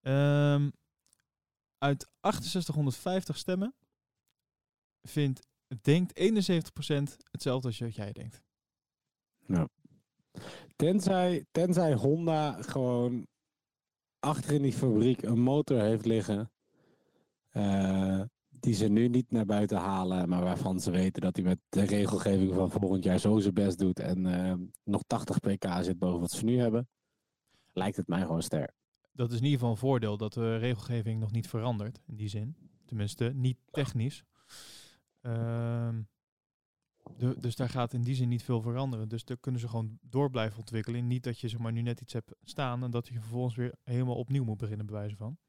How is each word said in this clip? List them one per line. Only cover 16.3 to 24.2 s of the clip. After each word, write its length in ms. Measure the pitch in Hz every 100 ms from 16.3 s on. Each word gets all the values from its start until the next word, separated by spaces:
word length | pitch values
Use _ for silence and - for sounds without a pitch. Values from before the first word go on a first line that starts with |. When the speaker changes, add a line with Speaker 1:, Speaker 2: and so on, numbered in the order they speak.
| 101 110 _ _ _ _ _ _ _ _ _ _
Speaker 2:
eh, 720 | - 101 98 95 95 95 95 104 _ _
die 240 | - -
ze 140 | 101 107
nu 200 | 104 120
niet 240 | 123 120
naar 140 | 117 101
buiten 320 | 104 101 98
halen, 520 | 92 95 92 92 87
maar 120 | 90
waarvan 360 | 90 90 95 92
ze 120 | 87
weten 300 | 90 95 -
dat 140 | 92 -
hij 100 | 90
met 140 | 90 _
de 140 | 95
regelgeving 680 | 98 104 98 101 101 95 95
van 180 | 92 92
volgend 320 | 98 95 95
jaar 140 | 92 92
zo 200 | 104 110
zijn 140 | 101
best 240 | 92 101 87
doet 200 | 95 90
en, 260 | - 92